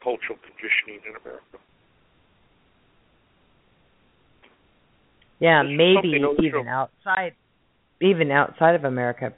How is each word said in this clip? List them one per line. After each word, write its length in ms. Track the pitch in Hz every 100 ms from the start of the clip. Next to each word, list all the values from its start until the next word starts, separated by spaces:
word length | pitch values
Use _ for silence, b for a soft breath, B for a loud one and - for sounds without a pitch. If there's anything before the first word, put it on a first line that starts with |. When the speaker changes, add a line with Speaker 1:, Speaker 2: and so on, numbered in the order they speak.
Speaker 1:
cultural 360 | 127 117 - 107
conditioning 560 | - - 110 - - 101 107
in 80 | 110
America. 380 | 120 127 _ - _ _ _ _ _ _ _ _ _ _ _ _ _ _ _ _ _ _ _ _ _ _ _ _ _ _ _ _ _ _ _ _ _ _ _ _ _ -
Speaker 2:
Yeah, 240 | 165 156
Speaker 1:
This 100 | 139
is 40 | 147
Speaker 2:
maybe 160 | 170
Speaker 1:
something 300 | 196 185 143
else 120 | 143 147
Speaker 2:
even 200 | 160 143
Speaker 1:
from 80 | 120
Speaker 2:
outside, 640 | 127 135 _ 202 190 180 - _ _ _ _ _ -
even 300 | 185 175 151
outside 440 | 139 - - 160
of 100 | 170
America. 480 | 143 127 123 120 120